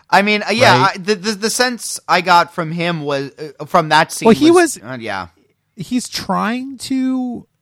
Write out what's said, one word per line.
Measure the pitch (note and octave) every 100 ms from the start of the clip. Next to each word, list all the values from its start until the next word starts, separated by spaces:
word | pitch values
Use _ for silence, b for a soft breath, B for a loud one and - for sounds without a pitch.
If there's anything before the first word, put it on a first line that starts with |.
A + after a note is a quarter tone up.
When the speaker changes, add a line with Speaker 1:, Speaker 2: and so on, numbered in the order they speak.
| b
Speaker 1:
I | F#3
mean, | G#3 G#3
uh, | F3+
yeah, | A3 A#3+ F3+
Speaker 2:
Right? | F#3+ F#3+
Speaker 1:
I, |
the, | F3+ G#3
the, | G3+
the | G3+ A3
sense | - B3 A#3+ - - -
I | F3
got | F3+ F3 E3
from | - D#3+
him | E3+ E3+ E3+
was, | C#3+ C#3 C#3 - D3+ -
uh, | D3
from | F#3 D#3
that | D3+ F3
scene | - A3
Speaker 2:
Well, | A3+
he | D4+
Speaker 1:
was, | F4 E4+ -
Speaker 2:
was |
Speaker 1:
uh, | G#2+ C3
yeah. | A2 G2 F#2+ _ _ _ _ -
Speaker 2:
he's | E3+ B3 -
trying | - - F3+ G3 A#3+ C4+ C4
to | - C4 C4 C4 B3+ A#3+ - _